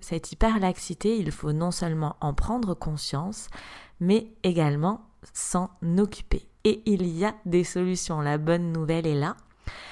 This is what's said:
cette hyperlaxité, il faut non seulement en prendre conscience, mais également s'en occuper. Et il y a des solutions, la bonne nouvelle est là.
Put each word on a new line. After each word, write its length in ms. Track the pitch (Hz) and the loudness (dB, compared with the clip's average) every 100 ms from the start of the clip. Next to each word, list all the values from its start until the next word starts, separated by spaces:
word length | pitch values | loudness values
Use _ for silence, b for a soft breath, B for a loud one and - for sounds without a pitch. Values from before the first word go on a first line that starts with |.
cette 300 | - 165 - | -6 -6 -6
hyperlaxité, 880 | - 226 214 185 185 - - 208 226 | 2 4 4 2 0 -6 -2 0 2
il 140 | 156 | 0
faut 200 | - 151 | -4 -2
non 200 | 151 175 | 0 0
seulement 420 | - 170 160 151 - | -2 -2 0 -2 -2
en 140 | 151 | -4
prendre 380 | 143 - 247 208 | -4 -2 -2 -2
conscience, 760 | 165 160 151 - 139 180 220 - B B B B B | -2 -4 -6 -6 -6 -6 -8 -12 B B B B B
mais 340 | 175 220 - - | 4 4 2 -2
également 640 | 185 170 151 147 170 226 - _ - | 0 2 2 2 0 -2 -8 _ -14
s'en 380 | - - 180 185 - 165 180 | -8 -2 -2 -2 -4 0 4
occuper. 480 | 202 - - - - _ | 2 0 -2 -2 -2 _
Et 220 | 214 214 214 | 2 2 2
il 180 | 196 | 2
y 200 | 180 165 | 2 0
a 100 | 208 214 180 | -2 -2 0
des 180 | 175 | 2
solutions, 560 | 175 180 180 180 - 156 | 2 0 0 0 -2 -2
la 180 | 147 151 | 0 2
bonne 320 | 156 175 170 | 2 2 0
nouvelle 380 | 160 156 165 165 | -2 0 0 0
est 100 | 147 | 0
là. 180 | 156 - - _ B B B | 0 -4 -16 _ B B B